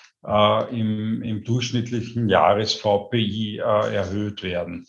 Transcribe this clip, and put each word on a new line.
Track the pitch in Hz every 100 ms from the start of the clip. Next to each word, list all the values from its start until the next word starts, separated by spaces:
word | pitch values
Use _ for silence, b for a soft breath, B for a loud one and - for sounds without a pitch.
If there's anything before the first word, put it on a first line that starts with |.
| B _ -
äh, | 104 104 110 117 120
im, | 110 107 110 113
im | 117 104
durchschnittlichen | - 123 - 120 - 117 - 120 113
Jahres-V | 92 85 101 107 - 107 101 -
P | 120
I, | 104 110 107 107
äh, |
erhöht | 117 107 110 104 92 101 104 101
werden. | 92 87 85 87